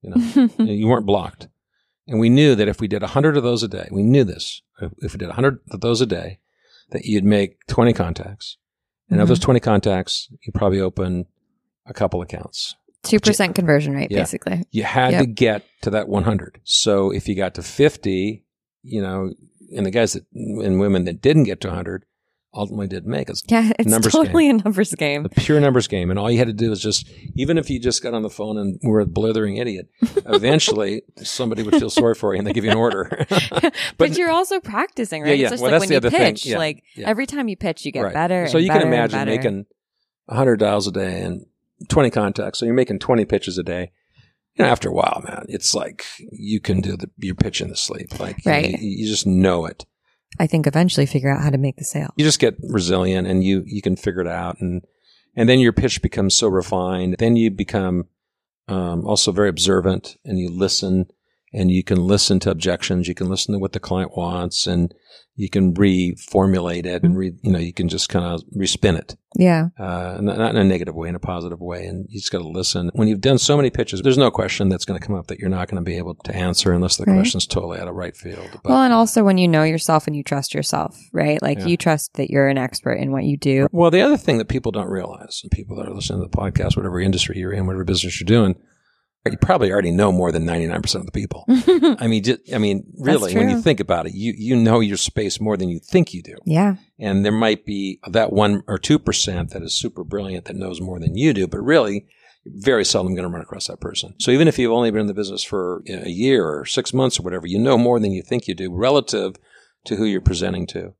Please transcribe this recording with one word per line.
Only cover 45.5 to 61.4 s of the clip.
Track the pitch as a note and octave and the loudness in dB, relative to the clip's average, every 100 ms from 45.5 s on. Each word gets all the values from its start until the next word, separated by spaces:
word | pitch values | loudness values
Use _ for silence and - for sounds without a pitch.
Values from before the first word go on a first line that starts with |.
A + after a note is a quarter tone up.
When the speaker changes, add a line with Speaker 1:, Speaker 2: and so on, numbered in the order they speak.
| - - G#2 | -6 -2 -2
Speaker 1:
like | - - - - - | -6 -12 -18 -18 -20
you | - G#2 G#2+ | -14 -4 -4
can | - F#2 | 0 -2
do | F#2+ F#2 | -2 -6
the, | - _ | -10 _
you're | G2 F2+ | -8 0
pitching | G#2+ - E2+ | 0 0 -6
the | - | -6
sleep. | - - - - | -6 -8 -12 -10
Like, | - - - | -10 -4 0
Speaker 2:
Right. | D3 - - | 2 0 -2
Speaker 1:
you, | G#2+ G2 | -6 -4
you | G#2+ | -4
just | G#2+ G2+ | -2 2
know | F#2 F#2+ F2 D#2+ | 4 4 2 -4
it. | - - _ _ _ _ - | -10 -20 _ _ _ _ -2
Speaker 2:
I | D#3 | 0
think | E3 D3 | 2 2
eventually | D#3 F3 - C#3 | 2 2 2 0
figure | C#3+ C3+ | 2 0
out | C#3 | 0
how | D3 | 2
to | C#3 | 2
make | C#3 - | 2 -4
the | C#3+ | -8
sale. | C#3+ D3 - | -6 -8 0
Speaker 1:
You | D3+ | 2
just | - | 4
get | A#2+ - - | 2 2 -2
resilient | G#2+ E2+ F#2 F#2 F#2 F#2 | 0 2 2 2 0 2
and | F#2+ | 2
you, | F#2 G2 - | 4 2 0
you | G#2 | -4
can | G2 F#2 | -2 -2
figure | - F2+ | -2 -2
it | F2 | -4
out. | E2+ F2 F2 | -4 -6 -6
And, | F2+ F2 - _ _ _ _ - | -6 -6 -10 _ _ _ _ 0
and | A#2 | 4
then | B2+ | 6
your | A#2+ | 6
pitch | A2 B2 - | 4 0 0
becomes | - - G2 | -4 0 0
so | - A2 | 2 2
refined. | F#2+ F2 F#2+ F2+ F#2 F#2 F2+ | 0 0 -2 -2 -2 -2 0
Then | A#2 A#2 | 4 4
you | A2+ | 2
become, | G2 G2+ A2 F#2 F2+ F2 _ _ _ _ _ - | 0 -4 -2 0 -2 -4 _ _ _ _ _ -8
um, | F#2+ F2+ E2+ G2+ | -6 -4 -4 0
also | G#2 - | 0 2
very | F#2+ G#2 | 2 0
observant | D#2+ F2 F#2 F2+ F#2+ - - - | 2 2 4 2 -2 -6 -18 -6
and | F#2+ | -4
you | F2+ | -4
listen | F2 F#2+ - G2 F#2 F#2 _ _ _ | -2 -2 0 0 0 0 _ _ _